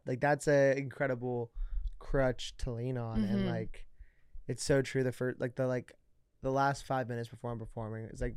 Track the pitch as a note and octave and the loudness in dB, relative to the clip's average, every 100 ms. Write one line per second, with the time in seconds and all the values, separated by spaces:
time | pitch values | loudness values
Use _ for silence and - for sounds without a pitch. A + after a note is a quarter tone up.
0 | - B2+ C#3+ D3 - C#3+ C#3 C3+ C#3 - | -4 2 2 4 6 6 6 4 0 -2
1 | C#3 B2 B2 B2 A#2 - - - - - | -2 0 -2 -4 -4 -4 -2 0 -2 -4
2 | - C#3+ C3 A#2+ - - - A#2 B2 B2+ | 0 2 4 0 -6 -6 -4 -2 -2 -2
3 | A#2 A2+ G#2+ G3+ F#3+ A2+ A2 - - - | -2 0 2 2 2 0 -4 -8 -12 -14
4 | - - - - - A2+ - C#3 B2+ C3+ | -20 -20 -16 -10 -6 -2 2 4 4 0
5 | B2+ A#2 B2+ - B2+ - C3 B2+ - - | 0 0 -4 -2 -4 -2 0 -2 -4 -14
6 | _ _ _ _ C3+ C3+ C#3 C3+ - C3 | _ _ _ _ 0 4 4 2 -2 -2
7 | A#2+ A#2+ A#2 A2+ A#2+ A2+ A2 - A2 A2 | 0 -4 -6 -8 -6 -6 -8 -8 -6 -6
8 | A2 - B2 | -8 -4 -4